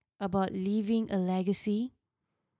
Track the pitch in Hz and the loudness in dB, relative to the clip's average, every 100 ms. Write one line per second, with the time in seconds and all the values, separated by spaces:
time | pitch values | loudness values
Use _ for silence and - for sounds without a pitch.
0 | _ - 196 190 190 190 190 214 208 226 | _ -8 -2 0 0 0 0 0 2 0
1 | 220 196 180 185 185 190 214 208 254 - | 2 0 0 0 0 -2 0 -2 -2 -8
2 | _ _ _ _ _ | _ _ _ _ _